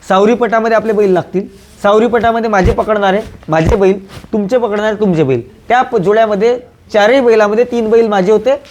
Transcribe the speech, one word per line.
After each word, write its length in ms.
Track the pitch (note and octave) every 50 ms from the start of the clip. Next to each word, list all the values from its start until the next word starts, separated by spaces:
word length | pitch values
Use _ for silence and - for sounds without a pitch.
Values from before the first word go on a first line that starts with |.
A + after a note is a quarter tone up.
| - -
सावरी 240 | G3 G3 G3+ A3+ A#3+
पटामध्ये 420 | G#3 A#3+ G#3+ A3 A3+ A3 A3+ A3+
आपले 180 | G#3+ G#3 A3+ G#3+
बैल 180 | G#3 G#3 F#3+
लागतील, 360 | F#3 E3+ - - - F#3 G3 - - - - - - - -
सावरी 240 | G3+ G#3 A3 A#3
पटामध्ये 420 | A#3+ A3+ A#3+ G#3 A#3 A3+ A#3 A3 A3+
माझे 240 | G#3 G#3 G#3 A#3 A3+
पकडणारे 460 | A#3+ G3+ G#3 G#3+ G#3 G3+ F#3+ F#3 G#3 A3+ - - - - -
माझे 260 | D#3 E3 E3 F3 A#3+
बैल, 320 | G3+ G3 F#3+ G3 F#3+ F#3+ - - - - - -
तुमचे 240 | G#3+ G3+ F#3+ B3+
पकडणारे 380 | B3 A#3 G#3+ G3+ G#3 G#3+ G#3+ G#3+
तुमचे 280 | G3+ G#3+ G3 F3 D#3 D3+
बैल." 440 | C3 C3 A#2 A2+ - - - -
त्या 140 | - A#3 B3
प-, 160 | B3+ B3+ B3
जोड्यामध्ये 640 | A3 E3 F#3+ G#3 A3+ A3+ G#3+ G#3+ F#3+ G#3+ A#3 B3 B3 - - _ _ _ - -
चारही 280 | G#3 G3+ G#3+ B3+ C#4
बैलामध्ये 420 | B3 A#3+ A3+ A3 G#3 G3+ G#3+ A3 A#3+
तीन 260 | A#3+ B3 A#3+ A3 G#3+
बैल 180 | A#3 A3+ A3+
माझे 240 | A3 G#3 G3 F3+ G3
होते, 300 | G#3+ G#3 A3 B3 C#4 C#4+ - -